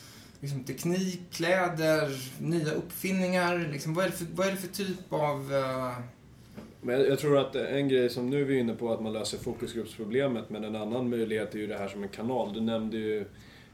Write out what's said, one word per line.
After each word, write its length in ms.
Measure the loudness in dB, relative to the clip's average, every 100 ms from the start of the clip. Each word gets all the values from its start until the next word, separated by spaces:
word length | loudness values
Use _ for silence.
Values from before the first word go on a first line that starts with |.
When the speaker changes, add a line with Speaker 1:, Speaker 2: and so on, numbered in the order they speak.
| -20 -20 -20 -10
Speaker 1:
liksom 240 | -6 -4
teknik, 560 | -6 -4 0 0 0 -4 -8
kläder, 800 | -2 2 4 2 2 4 4 2 -2 -8 -4
nya 320 | 0 0 0
uppfinningar? 960 | -2 -4 -4 0 2 2 4 2 2 -2
Liksom, 220 | -4 -2
vad 100 | 0
är 40 | 0
det 60 | 0
för, 100 | -4
vad 120 | 0 0
är 40 |
det 60 | 0
för 120 | -4
typ 440 | -4 -4 -6 -4
av, 420 | 0 0 0 0
eh 380 | 0 0 0 -4 -6 -10 -16 -20 -20 -20 -18 -18 -8
Speaker 2:
Men 180 | 0 4
jag, 80 | 4
jag 100 | 4
tror 200 | 6 4
att 160 | 4 0
en 320 | 0 2 4
grej 220 | 6 4
som 200 | 2 0
nu 140 | 2
vi 120 | 2 2
är 40 |
inne 140 | 2
på, 180 | 0 0
att 100 | 0
man 100 | -2
löser 260 | -2 -4 -4
fokusgruppsproblemet, 1120 | -6 -6 -6 -4 -6 -8 -2 2 2 0 -4
men 140 | -6
en 120 | -4 -4
annan 340 | -2 -2 0
möjlighet 440 | 0 0 -2 -2
är 40 | -4
ju 80 | -4
det 120 | -4
här 100 | -6
som 140 | -6
en 60 | -8
kanal. 440 | -4 -2 0 0
Du 60 | 0
nämnde 360 | 0 0 -2 -2
ju, 240 | -2 -2 -4 -12 -20 -20 -20